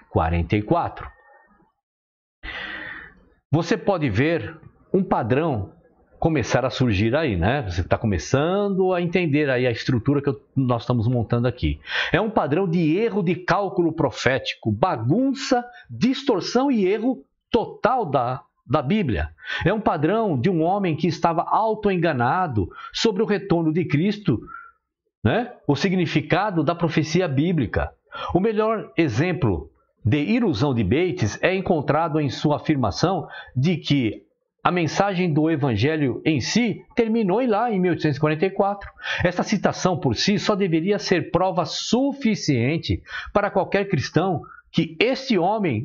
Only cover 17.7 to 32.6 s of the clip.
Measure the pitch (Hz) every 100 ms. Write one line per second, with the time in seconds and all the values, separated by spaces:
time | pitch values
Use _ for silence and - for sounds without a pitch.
17.7 | - 208 254 175 131 120 131 - _ -
18.7 | 147 131 214 147 82 78 - - - 165
19.7 | 214 226 170 156 220 214 135 160 165 160
20.7 | 202 185 143 175 - 170 165 - 180 220
21.7 | 214 202 185 165 131 120 180 180 107 87
22.7 | - - - 226 190 202 202 - 170 160
23.7 | 160 160 147 196 - - 113 - - -
24.7 | _ _ _ _ _ 107 190 240 - -
25.7 | 143 196 185 170 160 151 165 208 165 156
26.7 | 170 170 160 151 175 180 131 170 160 107
27.7 | - 95 - _ - - 170 220 208 220
28.7 | 214 143 - 160 107 180 165 113 80 -
29.7 | _ _ _ 104 143 170 240 226 104 147
30.7 | 117 92 139 180 - 107 - 170 190 185
31.7 | 160 147 147 165 151 139 - 151 143